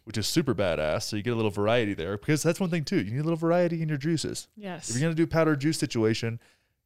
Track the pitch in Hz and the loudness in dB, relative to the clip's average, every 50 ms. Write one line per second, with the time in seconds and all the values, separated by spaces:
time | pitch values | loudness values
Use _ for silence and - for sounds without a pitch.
0 | - - - - 104 - - - 156 131 113 87 101 90 82 76 76 76 78 110 | -12 -8 -4 -4 -2 0 0 0 2 2 2 0 2 0 2 0 0 0 0 -2
1 | - - - 107 98 120 120 113 110 107 95 104 101 104 113 123 117 104 98 - | -2 -4 -4 -4 -2 -2 0 0 0 0 0 0 2 2 2 2 2 0 -2 -4
2 | 76 87 101 104 - - 151 147 - 160 170 - 196 175 165 170 147 - 202 175 | -4 -6 -6 -4 -2 -2 0 0 2 0 0 0 0 -2 -2 -2 -2 0 0 0
3 | 98 95 113 135 151 160 170 156 165 165 170 180 180 170 170 165 160 156 156 139 | 0 0 -2 -2 -2 -2 -2 0 0 2 2 4 2 2 0 -2 -2 -2 -2 -2
4 | 131 160 170 151 - - - - - - _ - 208 190 180 165 - - 117 123 | -2 0 0 0 -2 -4 -6 -8 -12 -14 _ -16 -14 -12 -12 -10 -8 -4 -2 0
5 | 151 165 165 160 165 - - 165 160 156 156 143 131 156 156 - - 143 - 117 | 0 0 2 2 2 2 4 4 4 4 4 2 2 0 0 0 -2 -2 0 2
6 | 110 110 113 - - 113 113 120 _ _ _ _ _ _ _ _ _ | 2 2 2 2 -2 -4 -6 -6 _ _ _ _ _ _ _ _ _